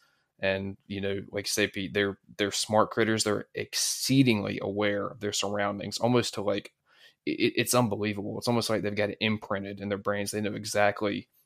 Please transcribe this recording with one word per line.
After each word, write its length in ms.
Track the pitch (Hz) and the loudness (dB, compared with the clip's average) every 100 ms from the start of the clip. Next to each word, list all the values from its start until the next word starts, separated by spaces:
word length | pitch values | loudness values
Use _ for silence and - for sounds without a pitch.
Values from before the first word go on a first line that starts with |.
| _ _ _ _ | _ _ _ _
And, 380 | 98 95 98 98 - | -2 0 -4 -10 -10
you 140 | 101 | -6
know, 220 | 98 98 - | -4 -4 -6
like 140 | 101 98 | -6 -4
you 40 | |
say, 160 | - 101 | 0 0
Pete, 260 | - 95 | -2 -4
they're, 260 | 104 101 95 - - | 0 0 -2 -10 -2
they're 160 | 101 | -2
smart 400 | - - 107 104 | -2 2 4 4
critters. 320 | - 110 110 | 2 2 2
They're 220 | 107 104 - | 0 -2 -4
exceedingly 1040 | - - - - - - 135 127 107 104 104 | -8 -6 -4 -2 -2 4 6 6 4 0 -4
aware 460 | 104 101 104 101 98 | -2 0 0 0 -4
of 120 | - | -6
their 120 | 104 | -4
surroundings, 680 | - 98 104 101 101 101 - | -2 -2 0 -2 -2 -6 0
almost 360 | 117 123 113 | 4 4 4
to, 80 | - | 0
like, 300 | 101 101 - _ _ _ - _ - | -2 -2 -4 _ _ _ -20 _ -4
it, 280 | - 113 - | 0 0 2
it's 180 | 120 | 2
unbelievable. 640 | 123 120 98 104 101 104 107 | 2 2 0 -2 -4 -6 -4
It's 100 | 123 | 0
almost 220 | 120 107 | 0 2
like 120 | 110 | 0
they've 120 | 104 | 0
got 160 | 101 104 | 0 -2
it 80 | 98 | 0
imprinted 600 | 110 104 - 98 98 101 | 0 0 -2 -6 -6 -8
in 80 | 101 | -4
their 100 | 98 | -4
brains. 320 | 101 101 101 | -2 -2 -2
They 100 | 107 | -4
know 140 | 104 | -4
exactly, 720 | 107 107 107 104 104 107 101 - _ | -4 -2 2 2 2 -2 -2 -8 _